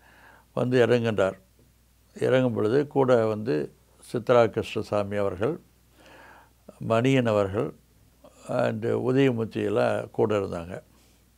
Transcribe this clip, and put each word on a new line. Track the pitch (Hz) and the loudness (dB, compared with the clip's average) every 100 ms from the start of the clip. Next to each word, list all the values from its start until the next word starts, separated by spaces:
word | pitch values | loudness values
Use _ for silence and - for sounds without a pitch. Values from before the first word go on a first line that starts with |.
| _ - - - _ | _ -20 -20 -20 _
வந்து | 127 123 127 113 | -4 0 4 4
இறங்குகின்றார். | 120 113 104 95 - _ _ _ _ _ _ _ - | 4 2 0 -2 -2 _ _ _ _ _ _ _ -4
இறங்கும் | 123 131 127 | 0 2 2
பொழுது | 107 107 135 143 | 0 0 0 0
கூட | 139 127 120 110 | 0 4 4 2
வந்து | 107 107 147 135 - _ _ - | -2 -4 -4 -6 -12 _ _ -10
சித்ரா | 123 107 123 113 | -4 2 4 4
கிருஷ்ணசாமி | 113 98 113 98 104 98 104 | 0 -6 -6 -4 -4 -2 -2
அவர்கள், | 98 90 123 170 - _ _ _ - - - - - _ - - 110 | -4 -2 -4 -4 -12 _ _ _ -20 -20 -20 -20 -20 _ -20 -10 -2
மணியன் | 113 127 135 117 | 2 2 2 2
அவர்கள் | 104 98 101 147 - _ _ _ _ - - - | 2 0 -2 -6 -8 _ _ _ _ -20 -18 -6
and | 131 123 113 113 | -2 -2 -2 -2
உதயமூர்த்தி | 110 117 131 135 117 110 110 | -2 0 2 2 0 -4 -4
எல்லாம் | 101 113 120 107 113 | -2 0 0 -2 -4
கூட | - 113 107 | -2 0 0
இருந்தாங்க. | 95 90 85 - - _ _ _ _ | -2 -6 -10 -14 -18 _ _ _ _